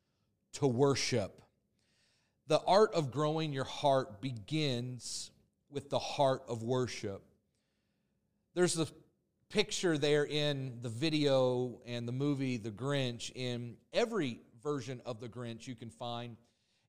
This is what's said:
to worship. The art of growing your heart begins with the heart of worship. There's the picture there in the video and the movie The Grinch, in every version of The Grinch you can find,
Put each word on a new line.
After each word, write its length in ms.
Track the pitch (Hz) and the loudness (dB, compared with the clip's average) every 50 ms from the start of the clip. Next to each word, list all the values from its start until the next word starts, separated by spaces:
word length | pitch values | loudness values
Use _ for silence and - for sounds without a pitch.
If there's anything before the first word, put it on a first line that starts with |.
| _ _ _ _ _ _ _ _ _ _ - | _ _ _ _ _ _ _ _ _ _ -4
to 120 | - 147 | 2 2
worship. 800 | 131 117 123 143 139 135 - - - 131 110 95 90 - - _ _ _ _ _ _ _ _ _ _ _ _ _ _ _ _ _ _ _ _ _ 139 | 2 6 6 6 4 4 2 0 0 0 0 0 -2 -8 -18 _ _ _ _ _ _ _ _ _ _ _ _ _ _ _ _ _ _ _ _ _ 2
The 120 | 156 147 | 2 2
art 300 | - 160 185 208 220 214 | 4 6 8 8 8 6
of 200 | - 170 147 127 | 4 0 -2 0
growing 400 | 113 143 151 151 160 160 160 151 | 0 0 0 2 0 0 -2 -2
your 100 | 139 135 | -2 -4
heart 580 | 127 - - - 147 143 135 131 120 - 101 98 | -4 -4 -6 2 4 6 6 6 4 0 -8 -8
begins 1080 | 131 135 120 107 95 - 151 156 151 135 123 120 123 127 123 117 - - - - - - _ _ _ _ _ _ _ _ | -6 -6 -6 -8 -6 -4 -2 0 0 0 0 -2 -4 -6 -8 -10 -10 -10 -8 -10 -10 -12 _ _ _ _ _ _ _ _
with 200 | 143 135 - - | -10 -10 -6 -2
the 100 | 139 123 | -2 -2
heart 420 | - - - 147 139 131 131 123 - - | -2 -2 2 4 4 4 4 2 -2 -6
of 160 | 120 110 113 | -6 -4 0
worship. 580 | 117 127 127 123 110 - - - 101 98 - - _ _ _ _ _ _ _ _ _ _ _ _ _ _ _ _ _ _ _ _ _ _ _ _ _ - | 0 2 2 2 0 -4 -6 -6 -6 -8 -8 -12 _ _ _ _ _ _ _ _ _ _ _ _ _ _ _ _ _ _ _ _ _ _ _ _ _ 2
There's 200 | 170 180 165 - | 2 2 2 4
the 160 | 160 151 - - - _ _ _ _ _ _ _ _ _ _ | 0 -2 -4 -4 -18 _ _ _ _ _ _ _ _ _ _
picture 500 | - 208 202 - - - 190 175 156 139 | -2 -2 0 0 -2 0 0 2 2 2
there 260 | 151 147 147 147 147 | 4 4 4 4 2
in 540 | 143 147 151 147 147 143 135 131 131 117 120 | 0 -2 -2 0 0 -2 -2 -6 -8 -8 -8
the 80 | 120 120 | -8 -8
video 920 | 110 120 156 160 156 151 143 139 135 131 127 127 127 123 127 123 107 - - | -4 -2 -2 0 2 2 4 4 4 6 4 4 2 0 -2 -2 -6 -10 -10
and 220 | 120 120 120 117 | -8 -6 -6 -4
the 60 | 120 | -4
movie 440 | 127 131 143 147 143 131 139 127 123 | -2 0 0 0 0 0 0 -2 -2
The 140 | 107 101 117 | -2 -4 -6
Grinch, 600 | 101 98 123 143 143 139 131 120 117 107 - - - | -8 -4 -4 -2 0 0 0 -2 -4 -6 -10 -10 -8
in 420 | 123 127 123 120 117 120 117 104 - _ _ | -6 -6 -4 -4 -4 -6 -10 -12 -16 _ _
every 460 | 156 196 240 220 233 190 147 123 113 - - - - 117 | 0 0 0 2 0 -2 -2 -2 -4 -8 -14 -20 -20 -8
version 400 | - 147 147 135 110 135 127 123 - | -6 -4 -4 -4 -4 -8 -10 -8 -6
of 140 | 123 120 107 | -8 -8 -8
The 100 | 127 110 | -10 -12
Grinch 380 | 104 123 123 117 117 113 - | -10 -10 -10 -10 -10 -10 -12
you 80 | 135 120 | -14 -12
can 160 | - 123 110 | -12 -12 -16
find, 460 | - - 123 120 120 120 120 120 113 - _ _ _ _ _ _ _ _ _ | -12 -10 -8 -6 -6 -6 -8 -10 -14 -16 _ _ _ _ _ _ _ _ _